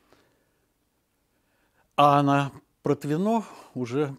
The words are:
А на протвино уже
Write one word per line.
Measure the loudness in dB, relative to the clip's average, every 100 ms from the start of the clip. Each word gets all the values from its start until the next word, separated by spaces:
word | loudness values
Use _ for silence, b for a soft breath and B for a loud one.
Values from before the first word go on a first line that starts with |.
| b b b b b b b b _ _ _ _ b b b b b b b 2
А | 4 4
на | 2 0 -2 -8 _ _
протвино | -4 -2 -2 -4 -2 -2 -4 B B
уже | -10 -6 -4 -6